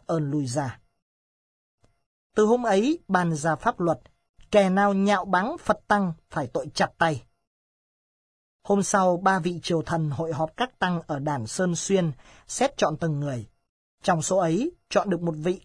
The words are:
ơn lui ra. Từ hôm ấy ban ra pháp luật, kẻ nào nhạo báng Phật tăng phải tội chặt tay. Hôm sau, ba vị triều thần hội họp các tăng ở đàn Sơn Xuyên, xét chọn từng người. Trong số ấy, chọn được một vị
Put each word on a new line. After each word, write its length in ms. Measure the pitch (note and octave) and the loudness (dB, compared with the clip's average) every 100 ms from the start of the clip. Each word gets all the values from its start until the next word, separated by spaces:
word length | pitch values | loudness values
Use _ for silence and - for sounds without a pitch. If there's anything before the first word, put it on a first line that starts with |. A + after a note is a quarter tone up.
| - | -2
ơn 260 | E3 C#3+ | -2 0
lui 140 | D3+ C3+ | -2 -2
ra. 340 | C3 C3 - _ _ _ _ _ _ _ _ _ _ _ _ _ _ _ - | -2 -4 -8 _ _ _ _ _ _ _ _ _ _ _ _ _ _ _ 0
Từ 100 | G#3+ | 2
hôm 180 | B3 | 2
ấy 360 | A#3+ G3 B3 E4 - | 2 2 2 0 0
ban 280 | F#3 E3+ D#3 | 0 0 0
ra 200 | D#3+ D#3 | -2 0
pháp 240 | A3+ - | -2 -2
luật, 200 | F3 D3+ - _ _ _ - | -2 -2 -6 _ _ _ 0
kẻ 180 | G#3 F#3+ | 2 4
nào 240 | F#3+ G3+ | 4 2
nhạo 320 | G3 G3 G3 F#3 | 2 2 2 2
báng 320 | F3+ G#3+ E4+ | 0 0 -4
Phật 300 | - - - | -2 -2 0
tăng 260 | G#3 F#3+ D#3+ _ | 0 0 -4 _
phải 180 | E3 C3 | -8 -4
tội 200 | D3+ C3+ | -6 -6
chặt 180 | - F3+ - | -2 -4 0
tay. 260 | E3 C3 - _ _ _ _ _ _ _ _ _ _ _ _ _ | -2 -2 -10 _ _ _ _ _ _ _ _ _ _ _ _ _
Hôm 200 | - G3+ | 0 0
sau, 340 | F#3+ G3+ F#3 F3 | 2 2 2 2
ba 220 | G3 F#3+ | 2 0
vị 200 | E3+ E3+ | -2 -6
triều 180 | - E3+ | -2 -2
thần 280 | - E3+ D#3 | 0 -2 -2
hội 240 | C#3+ E3 | -4 -4
họp 240 | E3 D#3+ - | -4 -4 -4
các 220 | B3+ - | -6 -2
tăng 220 | F#3 F3 - | -2 -2 -4
ở 120 | C#3+ | -6
đàn 280 | D3 C#3 A2 | -4 -4 -6
Sơn 280 | - F#3 E3+ | -2 -2 -2
Xuyên, 360 | - F#3+ E3 - - - - | 0 0 0 -4 -14 -20 -12
xét 300 | - C#4 - | -2 -2 0
chọn 200 | C#3+ D3+ | -2 0
từng 220 | E3 C#3+ | -4 -2
người. 280 | C#3+ B2 G#2+ _ _ _ _ _ | -4 -6 -10 _ _ _ _ _
Trong 180 | - E3+ | 0 0
số 160 | - F#3+ | 2 0
ấy, 340 | E3 E3+ D#4 - - | 2 0 -2 -6 -2
chọn 200 | G3+ G#3 | -2 0
được 120 | E3+ | -2
một 140 | E3+ D#3 | -2 -4
vị 240 | D#3+ F#3 | -4 -4